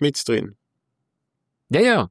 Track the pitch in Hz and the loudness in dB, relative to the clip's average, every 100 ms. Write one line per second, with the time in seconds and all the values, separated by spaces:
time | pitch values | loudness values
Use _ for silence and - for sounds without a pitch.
0 | 147 135 - 110 - - _ _ _ _ | -2 -2 -4 -4 -4 -14 _ _ _ _
1 | _ _ _ _ _ _ _ 143 240 214 | _ _ _ _ _ _ _ 2 2 2
2 | 95 | -2